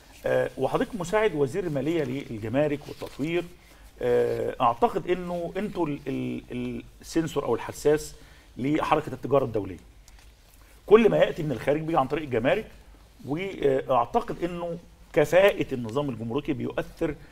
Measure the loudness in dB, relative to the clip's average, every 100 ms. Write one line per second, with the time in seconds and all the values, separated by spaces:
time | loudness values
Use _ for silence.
0 | -20 -8 -2 0 0 -2 -2 0 -2 -4
1 | -2 0 0 0 -2 -2 -4 -2 0 -2
2 | -2 -6 -8 -8 -2 0 0 -2 -8 -12
3 | -12 -6 -2 -2 -4 -14 -20 -20 -20 -4
4 | 0 2 2 0 -4 2 0 2 0 0
5 | -2 -4 -4 -6 -6 -6 -6 -4 -4 -4
6 | -6 -6 -4 -8 -8 -8 -6 -8 -12 -20
7 | -4 -2 0 -2 -2 -2 -4 0 2 2
8 | 0 -16 -20 -20 -18 -6 -2 0 2 0
9 | 0 -8 2 2 2 -4 -4 -10 -18 -20
10 | -20 -20 -20 -20 -20 -20 -20 -6 8 8
11 | 8 6 4 2 -4 -2 0 0 2 2
12 | 2 -2 -2 0 2 0 -2 -16 -20 -20
13 | -20 -16 -8 -6 -6 0 2 2 2 2
14 | 2 -2 -2 -4 -4 -4 -8 -8 -12 -20
15 | -2 2 6 6 6 4 -4 -4 -4 -2
16 | -4 -4 -4 -4 -4 -4 -4 -6 -8 -4
17 | -6 -6 -16